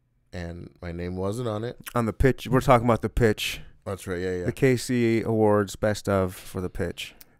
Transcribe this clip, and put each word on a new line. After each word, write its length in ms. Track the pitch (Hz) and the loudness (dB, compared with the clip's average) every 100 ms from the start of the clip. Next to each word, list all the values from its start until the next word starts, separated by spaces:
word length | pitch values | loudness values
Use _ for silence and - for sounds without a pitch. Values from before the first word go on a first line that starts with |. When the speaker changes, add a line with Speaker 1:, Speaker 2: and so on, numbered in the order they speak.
| _ _ _ | _ _ _
Speaker 1:
and 380 | 90 85 87 - - | -12 -10 -12 -16 -14
my 100 | 90 | -10
name 240 | 85 87 92 | -8 -6 -4
wasn't 300 | 95 113 120 | -4 -4 -4
on 140 | 104 | -4
it. 140 | 120 - - | -6 -10 -6
Speaker 2:
On 120 | 123 113 | -2 -2
the 60 | |
pitch, 340 | - 131 - - | 2 0 0 0
we're 140 | 127 | 0
talking 260 | 127 120 123 | 4 4 6
about 140 | 127 | 2
the 60 | 110 | 0
pitch. 520 | - 117 104 - - - - - | 2 2 2 -4 -8 -12 -14 -10
Speaker 1:
That's 220 | 98 95 | -8 -6
right, 120 | 87 | -4
yeah, 140 | 92 90 | -4 -2
yeah. 80 | 90 | -4
Speaker 2:
The 80 | |
K 240 | - 135 123 | 2 2 2
C 440 | - 123 117 113 | 0 2 4 2
Awards 540 | - 113 107 104 98 - | 2 4 4 4 2 -2
Best 320 | 110 104 - | -2 -2 0
Of 240 | 98 92 | 2 2
for 280 | 92 - 95 | -2 -10 -8
the 80 | 90 | -8
pitch. 440 | - 92 - - - - _ | -4 -6 -6 -12 -16 -20 _